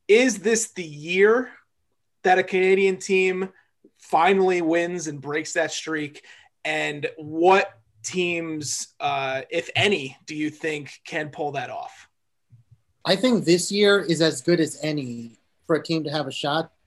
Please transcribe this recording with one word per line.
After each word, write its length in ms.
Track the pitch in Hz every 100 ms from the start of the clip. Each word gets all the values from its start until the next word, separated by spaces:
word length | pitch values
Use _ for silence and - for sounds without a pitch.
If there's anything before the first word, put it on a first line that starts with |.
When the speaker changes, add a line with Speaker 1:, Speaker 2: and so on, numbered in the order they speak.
| -
Speaker 1:
Is 320 | 220 254 196
this 320 | 196 220 -
the 120 | -
year 680 | 160 147 160 180 208 247 254 - _ _ _ _ _ _
that 160 | 185 185
a 60 |
Canadian 540 | 185 185 190 190 190 185
team 520 | - 185 185 185 190 _ _ _ _ _
finally 640 | - 156 180 190 185 180
wins 460 | 160 170 175 180 156
and 120 | 143
breaks 340 | 143 156 156
that 180 | 175 156
streak? 520 | - 160 156 143 - - - _ _
And 460 | 156 156 151 147 147 -
what 560 | 151 160 180 196 - - _ _
teams, 840 | - 180 175 170 165 156 143 - - -
uh, 420 | 143 139 135 135 -
if 200 | 170 - 156
any, 400 | 208 170 135 - -
do 80 | 151
you 160 | 151
think 500 | 147 160 151 135 - -
can 240 | 165 151
pull 240 | - 147
that 180 | 135 123
off? 360 | 71 - - - _ _ _ _ - _ _ _ _
Speaker 2:
I 120 | - 190
think 300 | 254 214 147
this 260 | 175 -
year 280 | 202 202 202
is 220 | 165 156
as 200 | 160 156
good 180 | - 175
as 180 | 151 -
any 560 | 156 147 127 117 117 _ _ _ -
for 100 | 160
a 80 |
team 200 | 180 160
to 80 | 147
have 160 | 151 135
a 40 |
shot 400 | - 143 160 160 _